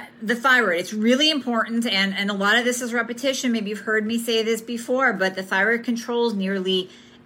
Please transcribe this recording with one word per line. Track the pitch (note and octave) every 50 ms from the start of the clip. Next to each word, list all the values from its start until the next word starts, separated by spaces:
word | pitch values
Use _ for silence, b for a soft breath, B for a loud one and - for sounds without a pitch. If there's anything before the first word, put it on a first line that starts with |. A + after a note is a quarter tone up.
| - - - -
the | A3+ G#3 A#3+
thyroid, | A#3 - C#4 B3+ B3 A#3 G3 E3+ E3+
it's | F3+ - G#3
really | G#3+ G#3+ A#3 B3+ C4 D4+ D#4
important, | D#4+ C#4 B3 B3+ A#3+ A3+ A3 A3 A#3 A#3 A#3
and, | A#3 G3 F#3+ G3 G3 F#3+
and | F#3 G3+ G3+
a | G#3
lot | G3 G3 G3+ G#3+
of | A#3 A#3+
this | B3 A#3+ A#3+
is | B3+ A#3 A#3
repetition. | A#3+ A3+ A3+ A#3+ A#3+ C4+ C#4 C4 B3+ - B3+
Maybe | A#3 A3+ G3+ G3
you've | G#3+ G3+
heard | - A3+ G#3+ G#3+ G#3+
me | G#3+ A#3
say | A#3 A#3 A#3+ A3+ A3+
this | A3 A3 A3+ A3
before, | A3+ - A#3+ A#3 - - B3+ B3+ C4+ B3+
but | A3 E3+ F#3+ F#3+ F#3+
the | F#3+ F#3
thyroid | F#3+ G3+ F#3+ G3 A3 A#3 A#3 A#3
controls | - A#3 A#3 - - A#3+ A#3 A#3 A#3 G#3
nearly | G3 F#3+ F#3+ G3 G3 F#3 F#3+ F#3+ F#3 F#3 B B B B B B B -